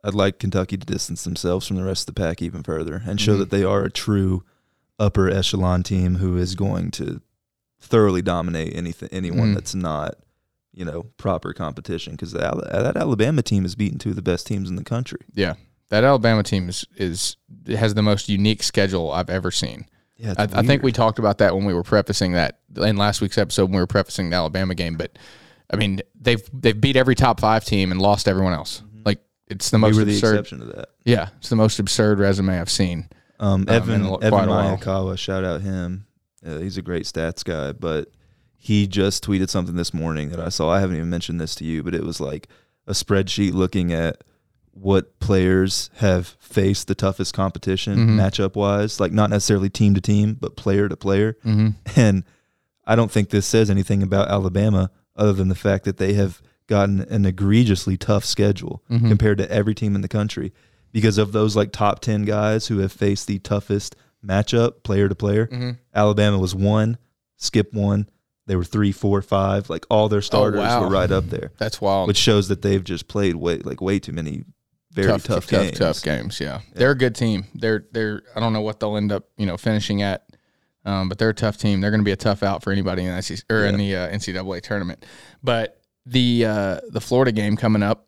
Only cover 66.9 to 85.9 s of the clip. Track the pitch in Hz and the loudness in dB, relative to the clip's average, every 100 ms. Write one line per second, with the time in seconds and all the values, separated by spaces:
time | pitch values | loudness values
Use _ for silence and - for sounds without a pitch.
66.9 | 117 _ _ _ _ - 113 104 107 101 | -2 _ _ _ _ -2 0 0 0 0
67.9 | 101 104 _ _ _ - 95 87 110 101 | 0 -2 _ _ _ -4 -2 0 0 0
68.9 | 95 104 98 98 98 98 98 101 82 - | 0 0 0 0 0 2 0 -2 -10 0
69.9 | 110 107 101 101 104 104 101 104 120 95 | 2 4 2 0 2 2 2 0 0 2
70.9 | 95 90 95 87 - - _ 107 - 101 | 2 2 0 -2 -6 -10 _ -8 -4 0
71.9 | 98 95 98 - 104 95 98 101 98 87 | 0 2 2 4 4 2 -2 0 0 -2
72.9 | 85 - 104 98 82 85 85 - - 92 | -10 -6 -2 0 0 -2 -2 -6 -6 -2
73.9 | 98 - 85 78 - - _ _ _ _ | -2 -4 -8 -8 -8 -12 _ _ _ _
74.9 | - 98 - - 92 - 101 87 - 87 | -2 0 0 0 -4 0 0 0 0 -2
75.9 | 78 76 71 57 - 71 67 - - 127 | -2 -4 -4 -6 -8 -8 -8 -12 0 2
76.9 | 139 127 110 117 104 98 - 113 110 - | 2 0 0 -2 -2 -6 -6 -2 -2 -4
77.9 | 113 110 104 - - 113 110 107 107 107 | -6 -4 -6 -10 -4 -2 -2 -4 -4 -4
78.9 | 104 104 101 - - 101 87 - 107 101 | -2 -2 -2 -6 -6 -4 -2 -2 -2 -2
79.9 | 101 101 95 _ _ _ _ _ _ - | -2 -2 -4 _ _ _ _ _ _ -6
80.9 | 98 95 95 113 107 110 104 107 98 101 | -2 -2 0 -2 0 -4 -2 0 0 2
81.9 | 107 104 95 113 98 98 95 - 98 95 | 2 2 0 0 0 -2 -4 -4 -2 -2
82.9 | 92 90 90 92 87 - 110 104 101 101 | -4 -4 -6 -8 -10 -4 0 0 0 -2
83.9 | 92 90 101 - 92 95 90 - 104 87 | -2 -4 -6 -6 -8 -8 -10 -6 -6 -6
84.9 | - - - - _ 127 117 113 _ _ | -10 -18 -20 -20 _ -2 -2 -2 _ _